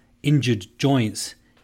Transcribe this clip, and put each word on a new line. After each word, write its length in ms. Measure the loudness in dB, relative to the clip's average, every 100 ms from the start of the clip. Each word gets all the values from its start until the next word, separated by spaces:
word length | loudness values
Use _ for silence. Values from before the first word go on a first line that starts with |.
| _ _
injured 440 | 0 2 2 -2 -4 -4
joints 560 | 0 2 0 -6 -12 -14 _ _